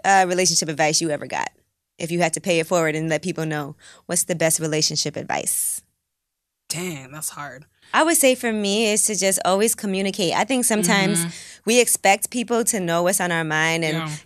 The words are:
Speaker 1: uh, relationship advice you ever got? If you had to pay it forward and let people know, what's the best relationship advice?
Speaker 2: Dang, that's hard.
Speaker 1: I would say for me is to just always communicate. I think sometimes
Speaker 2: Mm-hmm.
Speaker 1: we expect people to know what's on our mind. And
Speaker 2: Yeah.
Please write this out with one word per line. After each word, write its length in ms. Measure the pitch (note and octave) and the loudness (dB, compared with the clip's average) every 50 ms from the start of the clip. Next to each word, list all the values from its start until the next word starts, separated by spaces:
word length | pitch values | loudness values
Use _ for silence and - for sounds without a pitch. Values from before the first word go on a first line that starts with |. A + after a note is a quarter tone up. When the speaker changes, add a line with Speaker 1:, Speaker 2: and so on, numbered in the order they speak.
| - | 2
Speaker 1:
uh, 220 | F#3+ G3 F#3+ F#3 F3+ | 4 6 6 6 4
relationship 400 | F3 F3+ F#3 D#3+ E3 - F3 D#3 | 2 2 2 2 2 0 -2 -2
advice 320 | D#3 D3 D#3 D3+ D#3+ - | 0 0 2 2 2 0
you 100 | E3+ D#3+ | 0 -2
ever 160 | D3 C#3+ - | -4 -4 -6
got? 240 | C3 - C#2+ - - _ _ _ _ _ _ _ _ _ - | -6 -6 -6 -6 -6 _ _ _ _ _ _ _ _ _ -10
If 120 | F3 D#3+ | -6 -4
you 80 | E3+ E3+ | 0 0
had 140 | F3 E3 - | 0 0 0
to 60 | D#3+ | -4
pay 160 | - F#3+ E3+ E3 | -2 0 0 0
it 60 | D#3+ | 0
forward 280 | - F#3 F3 D#3+ D#3 D3+ | 0 0 0 2 0 0
and 140 | D#3 D#3+ D#3+ | -2 -2 -2
let 140 | D#3 D3 | -2 -2
people 240 | - F#3 D#3+ E3 D#3+ | -2 -4 -6 -4 -4
know, 280 | D#3 D3+ D3+ C#3+ C#3+ D#3 _ - - - - _ | -4 -4 -6 -8 -10 -12 _ -20 -20 -20 -18 _
what's 200 | - E3+ - - | -4 -4 -2 -2
the 100 | - F3+ | -2 -2
best 260 | D#3+ E3 D#3+ D#3 - | 0 2 2 2 0
relationship 560 | D#3+ D#3 D3+ D#3 D3+ - D#3 D3+ - D3+ - | -2 -2 0 0 0 0 -2 -2 -4 -4 -6
advice? 640 | - - - - - - - - - - - - - - _ _ _ _ _ _ _ _ _ _ _ _ _ _ _ _ - | -8 -6 -4 -4 -4 -2 -4 -4 -2 -4 -4 -6 -8 -12 _ _ _ _ _ _ _ _ _ _ _ _ _ _ _ _ -10
Speaker 2:
Dang, 420 | - D#3 F3+ F#3 D#3+ C#3 C3 C3 | -8 -8 -6 -8 -8 -10 -12 -16
that's 200 | C#3+ D3+ D3+ - | -14 -10 -10 -10
hard. 340 | - D3+ C#3+ C#3 B2 - - _ _ _ _ - - | -10 -10 -14 -14 -14 -18 -20 _ _ _ _ -2 2
Speaker 1:
I 80 | A#3+ | 2
would 140 | D#4 E4 E4 D#4 | 4 4 4 4
say 160 | - C4 B3+ | 4 4 4
for 180 | B3+ - A#3 | 2 0 -2
me 360 | A3 G#3+ G#3 G3 G3 G#3+ A#3 G#3 | -2 0 0 0 0 2 2 2
is 140 | G#3+ G#3+ - | 2 0 0
to 80 | - G#3+ | 0 0
just 240 | F#3 F#3+ F#3+ F#3+ - - | 0 0 0 0 0 0
always 280 | F3 F#3+ G3 G#3+ A#3 A3+ | 0 2 2 2 0 0
communicate. 600 | - - G3+ F#3+ F#3+ G3 G3 F#3+ - F#3+ D#3+ - | -2 -4 -4 -2 -2 -2 -2 -2 0 0 0 2
I 100 | - G3+ | 0 0
think 200 | G#3+ C4+ B3 A#3 | 0 0 0 2
sometimes 540 | - A3+ G#3 F3+ F3 G#3+ G3 F#3+ F3 E3+ E3+ | 2 2 2 2 2 4 4 4 2 2 0
Speaker 2:
Mm-hmm. 80 | E3+ E3+ - - - - - - - | -2 -4 -8 -12 -16 -18 -16 -6 0
Speaker 1:
we 160 | G#3 A#3 B3 | 2 4 4
expect 480 | A3+ - - - - G3 G3 G#3+ - - | 4 4 2 2 4 4 4 4 0 -4
people 340 | - B3 A#3 - A#3+ A3+ A#3 | -4 -4 -2 0 0 0 0
to 140 | - - G3+ | 0 -2 -2
know 220 | F3+ E3+ E3+ E3+ F3 | -2 0 0 2 2
what's 160 | F3+ G3+ - | 2 2 0
on 120 | F#3 F3 | 0 0
our 120 | E3+ E3 D#3+ | 0 -2 0
mind. 400 | D#3 D3+ D#3 D#3+ D#3+ E3 E3 E3 | 0 0 2 2 2 2 0 0
And 120 | D#3 D#3 | 0 -2
Speaker 2:
Yeah. 180 | E3 D#3+ D#3 D3+ - - | -2 -4 -6 -10 -10 -4